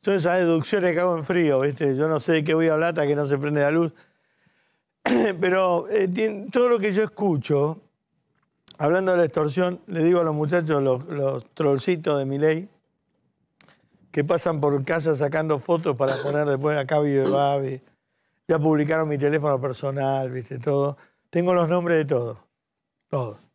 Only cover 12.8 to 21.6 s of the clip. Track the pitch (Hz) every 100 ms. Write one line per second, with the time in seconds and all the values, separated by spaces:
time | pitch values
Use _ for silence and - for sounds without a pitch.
12.8 | _ _ _ _ _ _ _ _ - _
13.8 | _ _ _ - 147 170 175 160 147 143
14.8 | 131 165 160 147 143 156 156 151 - 170
15.8 | 165 127 135 135 139 143 147 139 147 151
16.8 | 131 151 147 139 135 165 143 139 135 131
17.8 | _ _ _ _ _ _ _ 160 151 156
18.8 | 147 160 156 147 143 151 147 139 135 123
19.8 | 143 135 135 135 135 127 117 127 120 139
20.8 | 139 139 - _ _ 170 180 180